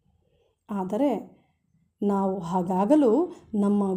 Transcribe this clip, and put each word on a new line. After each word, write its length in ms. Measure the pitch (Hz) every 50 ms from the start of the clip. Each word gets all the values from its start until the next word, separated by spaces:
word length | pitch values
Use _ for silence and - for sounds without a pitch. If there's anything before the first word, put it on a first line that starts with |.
| _ _ _ _ _ _ _ _ _ _ _ _ _ -
ಆದರೆ 440 | 214 196 185 185 208 214 277 294 233 185 - - - _ _ _ _ _ _ _ _ _ _ _ _ - -
ನಾವು 320 | 202 202 196 196 196 190 196
ಹಾಗಾಗಲು 720 | 170 170 175 190 180 170 185 180 196 208 294 311 285 233 208 277 359 349 - - - - -
ನಮ್ಮ 380 | 208 202 202 208 202 196 196 190